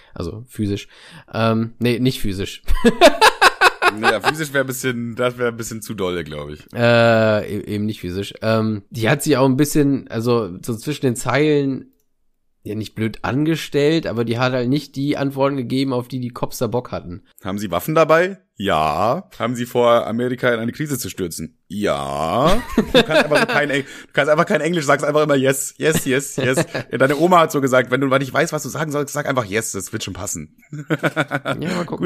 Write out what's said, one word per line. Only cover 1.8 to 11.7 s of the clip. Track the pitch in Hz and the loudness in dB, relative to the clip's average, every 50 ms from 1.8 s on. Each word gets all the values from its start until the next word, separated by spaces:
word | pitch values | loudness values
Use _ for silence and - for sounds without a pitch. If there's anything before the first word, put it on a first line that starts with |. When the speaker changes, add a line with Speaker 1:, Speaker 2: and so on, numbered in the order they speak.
| 120 120 120 110 | 0 0 0 2
Speaker 1:
nicht | 127 127 127 - | 0 0 0 0
physisch. | - 104 95 95 95 - - - _ - - - - | -2 -2 -2 -2 -6 -6 -8 -10 _ 4 4 6 6
<laughs> | 233 - - 359 294 - - 440 480 494 - 415 508 508 - 381 508 508 - - - - 214 | 4 6 8 6 6 6 6 4 4 4 4 2 2 2 4 2 2 2 2 -2 -2 0 0
Speaker 2:
Ja, | - 370 - 208 | 0 0 0 2
physisch | - 359 - 156 160 147 | 0 -2 -2 -2 -6 -2
wär | 135 139 | 0 0
ein | 131 | 0
bisschen, | 131 127 127 - 131 123 120 120 117 113 | 0 -4 -4 -2 -2 -2 -2 -4 -6 -4
das | 110 123 127 123 | -2 -2 -2 0
wär | 120 123 120 | 0 -2 -2
ein | 117 | -2
bisschen | 113 117 107 113 110 | -4 -8 -8 -8 -10
zu | - - 113 | -10 -10 -6
dolle, | 98 95 90 90 87 82 | -4 -2 -2 -2 -4 -6
glaub | 76 76 73 73 73 | -6 -8 -10 -10 -10
ich. | 76 73 - _ - | -12 -14 -16 _ -4
Speaker 1:
Äh, | 117 120 117 117 117 117 117 113 113 110 110 107 107 - - 101 104 | 0 2 4 6 6 6 6 6 6 4 4 2 2 0 -2 -6 -8
e-, | - - 104 | -6 -4 -4
eben | 104 104 | -4 -4
nicht | 107 110 - | -4 -6 -6
physisch. | - 87 87 98 101 - - - | -8 -8 -6 -6 -8 -8 -10 -6
Ähm, | - 110 113 110 110 110 110 101 101 _ | -2 0 2 2 2 0 -2 -4 -8 _
die | - 113 110 107 | -6 -2 0 0
hat | 147 143 - | 0 0 2
sie | 160 143 | 0 4
auch | 123 135 | 4 4
ein | 135 127 | 4 4
bisschen, | 131 151 147 - 156 143 139 139 113 - - | 4 2 2 4 2 2 2 2 -2 -4 -6
also | - 113 113 123 120 117 110 90 87 95 - | -6 -4 0 0 0 0 0 -4 -8 -10 -6
so | - 117 | -6 -6
zwischen | 104 - 151 147 - - | -6 -6 -8 -6 -2 0
den | 131 117 | -2 0
Zeilen, | - - 123 117 139 151 151 151 147 139 135 | 0 -2 -2 0 2 2 4 4 2 2 0